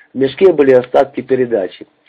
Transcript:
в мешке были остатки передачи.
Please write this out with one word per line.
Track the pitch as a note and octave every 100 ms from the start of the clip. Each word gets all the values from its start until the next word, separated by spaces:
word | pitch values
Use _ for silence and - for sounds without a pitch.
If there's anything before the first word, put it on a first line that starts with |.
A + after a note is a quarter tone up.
| _
в | B2
мешке | C3+ C3 F#3+
были | D#3 C3+
остатки | B2+ B2 C#3+ B2+ -
передачи. | B2+ B2+ B2 A2+ F2+ - - _